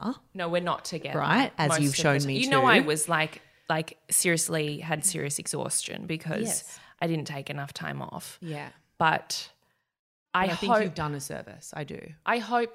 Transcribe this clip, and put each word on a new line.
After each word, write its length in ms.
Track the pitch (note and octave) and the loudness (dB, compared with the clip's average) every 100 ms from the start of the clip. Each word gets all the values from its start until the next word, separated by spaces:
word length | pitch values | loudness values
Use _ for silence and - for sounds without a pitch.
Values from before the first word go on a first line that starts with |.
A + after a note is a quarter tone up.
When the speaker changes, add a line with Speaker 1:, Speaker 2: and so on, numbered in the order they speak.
| A3+ C4+ - | -4 -6 -10
Speaker 1:
No, 140 | F#3+ E3+ | -6 -2
we're 120 | F3 | 0
not 220 | F3 C#3+ | 0 -2
together 340 | - D#3+ C#3 D3 | -4 -8 -4 0
Speaker 2:
Right? 340 | C#3+ G#3 C4+ - | 4 4 2 2
As 120 | D3 | 2
Speaker 1:
most 100 | D#3+ | 4
Speaker 2:
you've 100 | C#3+ | 4
Speaker 1:
of 40 | C3+ | 4
the 60 | |
Speaker 2:
shown 180 | D#3+ C#3+ | 4 4
Speaker 1:
ti-, 60 | C#3 | 2
Speaker 2:
me 100 | C3+ | 0
Speaker 1:
you 100 | C4 | 4
know, 140 | C#4 C4 | 6 8
I 140 | G#3 | 8
Speaker 2:
too. 60 | D3+ | 6
Speaker 1:
was, 220 | D#3 E3 | 2 2
like, 340 | D#3+ D#3 - - _ - | 0 0 -4 -20 _ -2
like, 300 | D#3+ D#3+ - - | -2 -2 -10 -2
seriously 720 | - F3+ E3 - E3 D3+ D3 | 2 4 2 2 0 -2 -4
had 240 | D#3+ D3+ | -2 0
serious 340 | - D#3+ C#3+ - | 0 -2 -2 -4
exhaustion 680 | - D3 B2 - - - - | -4 -4 -2 -2 -4 -8 -6
because 360 | D#3+ D#3+ F#3 A3 | -6 -4 -4 -2
Speaker 2:
Yes. 320 | - - - - _ | -4 -6 -14 -20 _
Speaker 1:
I 60 | E3+ | -2
didn't 200 | D#3+ D#3 | 0 -2
take 220 | C#3+ C#3 | -8 -8
enough 220 | C#3+ C#3+ | -8 -8
time 300 | - D#3 C#3 | -8 -8 -8
off. 360 | - - - - | -8 -8 -10 -12
Speaker 2:
Yeah. 260 | E3 D3 C3 - _ - | -10 -10 -12 -18 _ 0
Speaker 1:
But 520 | E3 D3+ - - - _ _ _ _ _ _ _ _ | 2 2 -2 -8 -8 _ _ _ _ _ _ _ _
I 120 | F3+ F#3+ | 0 0
Speaker 2:
But 60 | |
I 40 | E3+ | 0
think 160 | G#3 | 2
Speaker 1:
hope 100 | A3 | 4
Speaker 2:
you've 100 | G3 | 2
done 200 | D#3 D3+ | -2 -4
a 60 | C#3+ | -6
service. 520 | - - - - - D#3 | -8 -10 -12 -16 -14 -10
I 80 | |
do. 160 | D3 - - D#3 | -10 -10 -14 -6
Speaker 1:
I 140 | - A#3+ | -2 -2
hope 320 | G#3 A#3+ A#3 | 0 0 0